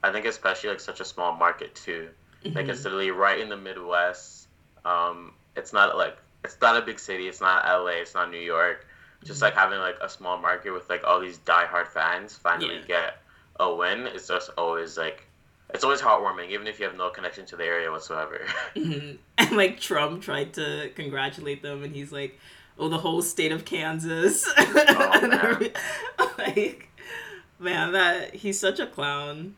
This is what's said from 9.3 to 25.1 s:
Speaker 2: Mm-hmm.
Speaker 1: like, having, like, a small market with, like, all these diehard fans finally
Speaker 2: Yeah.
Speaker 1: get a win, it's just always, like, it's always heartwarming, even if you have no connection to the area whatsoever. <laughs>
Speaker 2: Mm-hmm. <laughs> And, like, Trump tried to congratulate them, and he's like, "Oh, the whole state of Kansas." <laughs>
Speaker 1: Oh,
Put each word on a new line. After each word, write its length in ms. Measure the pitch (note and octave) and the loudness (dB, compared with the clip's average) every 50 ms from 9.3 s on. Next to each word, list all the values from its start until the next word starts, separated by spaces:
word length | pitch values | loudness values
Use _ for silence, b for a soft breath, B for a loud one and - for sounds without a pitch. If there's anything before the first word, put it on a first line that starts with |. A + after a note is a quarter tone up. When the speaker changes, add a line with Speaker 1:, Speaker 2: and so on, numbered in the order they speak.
| - - | -4 2
Speaker 2:
Mm-hmm. 60 | A2 | 2
Speaker 1:
like, 100 | G#2 G2 | 4 6
having, 240 | F#2+ F#2+ F#2+ G2 G2 | 6 4 4 2 -2
like, 160 | F#2+ F#2 F2+ - | -2 -4 -4 -4
a 80 | - - | -8 -10
small 280 | - - F#2+ F2+ F2+ F2 | -10 -8 -4 -4 -4 0
market 320 | E2+ F2 F2+ F2+ - G2+ | 2 0 0 0 -2 -6
with, 180 | F#2 F2+ F2+ - | -6 -6 -4 -4
like, 120 | F2+ F2 - | -4 -2 4
all 140 | - F2+ F#2 | 4 4 4
these 200 | F#2 F2+ F2 D#2+ | 2 -2 -8 -10
diehard 500 | _ - E2+ F2 F2 E2 F2 F2 F2 - | _ 4 6 6 6 4 0 -2 -2 0
fans 480 | - E2 D#2 E2+ F2 F2+ G2+ G#2+ - | -2 0 0 0 0 -2 -6 -10 -16
finally 400 | - _ F2 E2+ E2+ E2+ E2+ F2 | -4 _ 0 0 2 0 -4 -6
Speaker 2:
Yeah. 100 | E2 - | -8 -6
Speaker 1:
get 360 | - F2 E2+ - - - - _ b b b b b b - | -2 0 0 0 -2 -6 -10 _ b b b b b b 0
a 160 | F2+ F#2 E2+ | 0 0 2
win, 320 | E2+ F2 F2+ G2 A2+ B2+ | 2 0 0 0 -2 -4
it's 220 | B2 F#2 F#2 - - | -8 -8 -10 -6 -2
just 220 | F2+ F2+ - - - | -2 -2 -2 -4 -4
always, 400 | - E2+ E2 E2 E2 E2 D#2+ D#2+ E2 | 0 0 0 0 -2 -4 -6 -4 -4
like, 260 | D#2+ D#2+ D#2 - - _ _ _ _ _ _ _ _ _ - | -4 -4 -4 -8 -18 _ _ _ _ _ _ _ _ _ -4
it's 80 | - - | 0 2
always 180 | C3+ C#3 C3+ | 2 2 4
heartwarming, 500 | - A#2 G#2+ G#2 G#2 G2 F#2 F2+ F2 F2 | 6 4 4 6 4 -2 -2 -4 -8 -6
even 160 | G2 G#2 G#2 | -6 -6 -6
if 120 | A2 G#2 G#2+ | -6 -6 -4
you 80 | G2+ | -6
have 80 | F#2 F2+ | -6 -4
no 140 | F#2 F2+ F2+ | -4 -4 -4
connection 340 | F2+ G2+ F#2 F2+ - G2+ F#2 | -4 -4 -8 -8 -8 -8 -16
to 100 | - - | -16 -8
the 80 | E2+ E2+ | -4 -2
area 260 | E2 E2+ E2+ E2 D#2+ | 0 0 0 0 -2
whatsoever. 560 | D#2 D#2+ - - E2 D#2 D#2 D2+ - - E2 D#2+ - - | -4 -6 -8 -8 -6 -6 -6 -6 -6 -8 -6 -6 -6 -6
<laughs> 160 | - - - | -6 -6 -6
Speaker 2:
Mm-hmm. 400 | - D#3 E3+ D3+ C#3+ D3 D3 C#3 - _ | -4 -4 -2 -4 -4 -6 -10 -14 -16 _
<laughs> 120 | _ _ - | _ _ 2
And, 180 | A3+ - A#3 | 4 4 6
like, 240 | G#3 G3 F#3 - - | 4 4 4 2 -2
Trump 420 | - - G3 D3 D3 D3+ E3 F3+ - | -6 -2 0 0 0 0 -2 -6 -8
tried 320 | C#3+ C#3+ C#3+ C#3+ - - | -6 -4 -4 -4 -6 -6
to 360 | D#3+ D#3 D3 D3 D3 D3+ C3+ - | -6 -4 -4 -4 -6 -8 -10 -10
congratulate 680 | - D#3+ C#3+ C#3 C3+ C3+ C#3+ C#3 - D#3+ C#3+ C#3+ C#3+ - | -10 -10 -6 -4 -4 -4 -4 -4 -8 -8 -8 -8 -8 -8
them, 200 | D3 C#3+ C#3+ C#3+ | -10 -10 -8 -10
and 120 | D3 D#3 | -10 -10
he's 180 | C#3 C#3 C#3+ D3+ | -10 -12 -10 -10
like, 260 | C#3+ C#3 C3+ - B B B B B B B B - | -8 -10 -10 -10 B B B B B B B B -4
"Oh, 100 | D#3 D#3+ | -2 -2
the 100 | E3 E3 | -2 -2
whole 240 | E3 E3+ E3 E3+ E3+ | -2 0 0 0 -2
state 280 | - - - E3 D#3 | -2 0 0 0 0
of 140 | D#3 D#3+ - | 0 -2 -4
Kansas." 840 | - - D#3+ D#3 D#3+ D#3+ D#3+ D#3+ E3 E3 E3 E3+ G3 - - - - - | -4 -4 -2 -2 -2 -2 -2 -2 -2 0 4 4 4 4 4 0 4 6
<laughs> 60 | C#4+ | 6
Speaker 1:
Oh, 520 | - - - D4 D4+ D4 - - C#4 - | 6 8 8 6 8 8 8 6 6 6